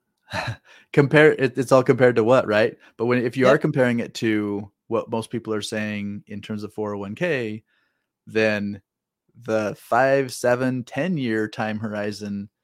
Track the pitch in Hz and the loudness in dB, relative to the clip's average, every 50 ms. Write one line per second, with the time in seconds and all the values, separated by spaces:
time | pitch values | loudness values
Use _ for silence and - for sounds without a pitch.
0 | _ _ _ _ _ _ - - - - 110 - _ _ - - _ _ - 156 | _ _ _ _ _ _ -10 -8 -8 -8 -10 -12 _ _ -20 -20 _ _ 2 2
1 | 139 127 156 147 151 156 147 - 135 131 127 139 127 - 135 131 123 135 131 117 | 4 6 6 8 8 8 6 4 0 -2 -2 -4 2 4 4 4 6 4 4 4
2 | 127 123 120 120 110 113 131 127 - 104 104 104 113 117 - - _ _ _ - | 4 4 4 4 4 4 4 4 4 2 2 2 2 0 -2 -6 _ _ _ -6
3 | 113 120 123 123 117 123 120 131 127 127 143 151 - 160 - 143 127 123 120 117 | -2 0 0 0 -2 -2 0 2 4 4 4 4 2 0 0 2 2 2 0 -2
4 | 98 - - - 123 113 107 107 104 104 101 101 107 104 - _ _ - 113 110 | -4 -6 -8 -4 -2 0 0 0 -2 -2 -4 -6 -8 -10 -16 _ _ -6 -4 -4
5 | - 110 117 113 110 - - 117 - 110 110 104 104 - 113 107 107 107 104 104 | -4 -4 -6 -6 -6 -6 -8 -10 -6 -6 -6 -6 -6 -6 -6 -6 -6 -6 -6 -8
6 | 101 101 101 101 - - 107 101 98 - 110 104 104 101 - - 107 104 104 101 | -8 -10 -10 -12 -14 -14 -16 -14 -10 -10 -10 -10 -10 -10 -10 -8 -8 -6 -6 -8
7 | 101 98 107 - 175 180 151 131 117 107 107 110 - _ _ _ _ _ _ _ | -8 -10 -8 -6 -4 -4 -4 -4 -6 -8 -10 -12 -16 _ _ _ _ _ _ _
8 | _ _ _ _ _ - 107 110 110 110 107 104 101 101 104 98 - _ _ _ | _ _ _ _ _ -6 -2 0 0 2 0 -2 -4 -6 -8 -12 -16 _ _ _
9 | _ _ _ _ _ _ _ 120 117 110 110 110 107 101 90 - - - 117 117 | _ _ _ _ _ _ _ -14 -6 -4 -2 -2 -2 -2 -6 -8 -4 0 2 2
10 | 131 135 139 139 135 123 - - - 123 123 123 131 127 127 127 120 - - 131 | 4 4 2 2 0 -2 -6 -2 0 0 0 2 0 -2 -4 -4 -8 -8 -8 -6
11 | 151 185 185 151 131 117 110 110 107 107 - - 113 107 107 104 107 107 104 104 | -4 -4 -4 -4 -2 -2 -2 -2 -2 -4 -4 -6 -6 -6 -6 -6 -8 -8 -6 -6
12 | 104 104 101 101 107 104 101 101 101 107 _ _ | -6 -6 -8 -10 -10 -10 -8 -8 -10 -12 _ _